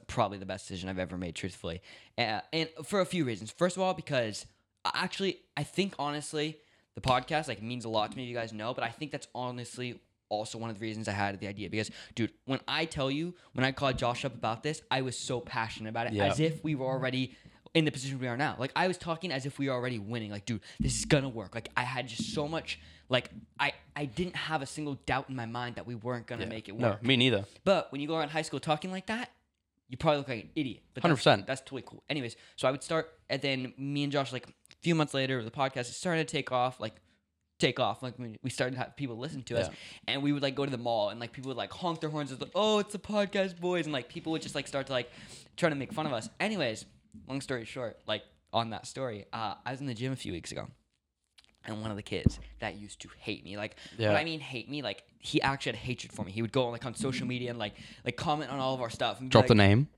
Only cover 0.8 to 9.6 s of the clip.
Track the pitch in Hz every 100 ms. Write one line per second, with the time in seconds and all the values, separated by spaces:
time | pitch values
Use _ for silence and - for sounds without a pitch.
0.8 | 92 92 92 90 90 82 95 - 87 85
1.8 | - - - - 113 104 - 160 160 -
2.8 | 151 202 180 185 127 101 107 - 175 185
3.8 | 185 165 - 135 110 101 - _ _ _
4.8 | - - 185 - 196 - _ - 147 -
5.8 | 190 - 147 147 143 151 156 156 _ _
6.8 | _ - 131 127 - 156 151 101 113 123
7.8 | 113 110 107 131 123 120 113 107 110 127
8.8 | 117 - 147 139 - 123 123 123